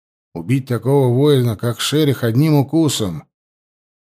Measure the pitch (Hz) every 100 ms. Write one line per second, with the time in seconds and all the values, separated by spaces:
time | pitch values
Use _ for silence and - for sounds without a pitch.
0 | _ _ _ 85 85 135 127 117 131 143
1 | 131 120 147 139 123 104 120 113 - 147
2 | 151 123 117 113 156 147 123 160 156 -
3 | 104 78 - _ _ _ _ _ _ _
4 | _